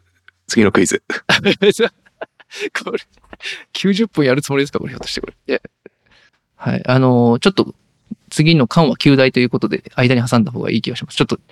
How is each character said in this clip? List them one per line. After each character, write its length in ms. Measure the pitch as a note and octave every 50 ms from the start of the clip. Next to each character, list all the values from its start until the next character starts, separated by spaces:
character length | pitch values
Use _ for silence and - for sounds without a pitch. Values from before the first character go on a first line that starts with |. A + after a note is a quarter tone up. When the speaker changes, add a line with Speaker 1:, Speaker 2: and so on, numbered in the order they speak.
| _ _ _ _ _ _ _ _ _
Speaker 1:
次 160 | - - A#2 G#2+
の 80 | F#2+
ク 80 | - -
イ 60 | F#2
ズ。 180 | - - - _
Speaker 2:
<laughs> 1800 | - - - - - - - - G3+ D#3+ - G3 G3+ - - A#3 G3 _ _ _ _ _ - - _ _ _ - _ - - G4+ - - - -
こ 80 | -
れ、 80 | - - - _ _ _ _ - - _ - - - - - _
九 220 | - - - F#3+ G3+
十 140 | G3 A#3
分 180 | G#3 - D#3+ C#3+
や 100 | C3 B2+
る 60 | D3
つ 80 | - -
も 80 | D3+
り 60 | C#3 C#3
で 40 |
す 40 | C#3
か、 80 | - -
こ 60 | -
れ、 60 | -
ひ 40 | A#2+
ょ 20 |
っ 40 | -
と 60 | -
し 60 | - -
て 80 | -
こ 60 | -
れ。 60 | - - _ -
い 40 | -
や。 80 | - - - - _ _ _ - _ _ _ _ _ _ _ _ _ _ _ _ _
は 200 | - - - B2
い。 60 | B2 -
あ 140 | - B2+ C3
の 380 | C3 B2+ B2 A#2+ A#2+ A#2 A#2
ー、 20 | B2
ち 80 | -
ょ 20 | G3+
っ 20 | F#3+
と、 220 | - - - - _ _ _ _ _ _ - - _ _ -
次 260 | - - D3+ D#3+ E3
の 120 | D3+ B2
巻 220 | - - E3+ E3 C3+
は 80 | -
旧 180 | - - D3 C#3
題 160 | C3+ C3 C3
と 80 | - B2+
い 40 | B2
う 60 | -
こ 100 | - B2+
と 80 | -
で、 160 | G#2+ - - - - -
間 200 | - B2+ B2 C3
に 120 | A#2+ A#2+
挟 120 | A#2+ B2 A#2+
ん 40 | A2
だ 80 | D3+
方 80 | A#2 -
が 120 | - F#2
い 60 | A2
い 40 | A2+
気 80 | - D3
が 60 | B2+
し 80 | - -
ま 80 | -
す。 40 | -
ち 60 | -
ょ 20 | -
っ 20 |
と、 140 | - - - _ _